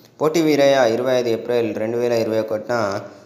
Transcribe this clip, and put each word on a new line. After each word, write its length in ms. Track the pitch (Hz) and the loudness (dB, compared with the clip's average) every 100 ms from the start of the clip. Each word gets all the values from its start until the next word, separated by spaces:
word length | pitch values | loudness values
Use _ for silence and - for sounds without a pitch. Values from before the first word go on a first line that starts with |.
| - - | -20 -4
పొట్టి 220 | 147 165 | -2 2
వీరయ్య 520 | 156 143 139 139 120 117 | 2 4 4 4 4 2
ఇరవై 180 | 127 | 0
ఐదు 160 | 127 120 | 0 0
ఏప్రిల్ 460 | 113 - 120 117 104 | -2 -2 -2 -2 -2
రెండు 240 | 110 120 | -4 -2
వేల 140 | 120 | 0
ఇరవై 280 | 117 110 110 | 0 0 -2
ఒకటిన 600 | 110 107 107 120 101 101 - - | -2 -4 -4 -2 -2 -4 -8 -16